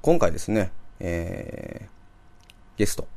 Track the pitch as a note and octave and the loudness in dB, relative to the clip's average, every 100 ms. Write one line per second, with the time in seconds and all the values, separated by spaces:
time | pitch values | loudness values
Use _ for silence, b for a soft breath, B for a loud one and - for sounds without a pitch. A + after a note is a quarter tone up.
0 | - F3 G2 - - G#2+ F#2+ - - - | 6 6 6 2 0 0 0 -4 -10 -8
1 | F#2 E2+ E2+ - - - - - - - | -4 -4 -4 -8 -10 -10 -12 -12 -16 -20
2 | - - - - - - - - G#2 - | -20 -20 -20 -20 -20 -20 -20 0 0 0
3 | - | -6